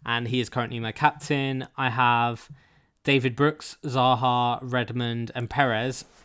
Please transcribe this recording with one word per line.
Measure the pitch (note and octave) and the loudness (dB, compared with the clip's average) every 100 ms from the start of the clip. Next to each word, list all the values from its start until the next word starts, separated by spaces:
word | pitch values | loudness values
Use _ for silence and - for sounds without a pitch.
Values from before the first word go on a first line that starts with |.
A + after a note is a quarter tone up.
| - | -4
and | A#2 A#2 | -2 0
he | B2+ | 0
is | A2+ | 0
currently | B2+ A#2 A#2 | -2 -4 -4
my | A2+ | -6
captain. | - D3+ - - C#3+ C3+ C3 C3 - | 0 0 0 -2 -2 -2 -4 -6 -4
I | C3 | -2
have | A#2 B2 A#2+ A#2+ A#2 - - _ _ _ _ | 2 4 4 2 -2 -10 -20 _ _ _ _
David | - C#3 B2+ | 2 2 2
Brooks, | A2+ D3 D3 - - | 2 2 0 -8 -10
Zaha, | D3 C3 B2+ A#2 B2+ B2 A#2+ A#2+ | -4 2 4 4 2 2 2 -2
Redmond | B2+ B2 A#2 B2 A#2+ A#2 A#2 | -2 -4 -2 -4 -4 -4 -6
and | B2 A#2+ | -6 -4
Perez, | C#3+ C3+ A2 B2+ B2 - - | 0 2 2 -2 -6 -10 -16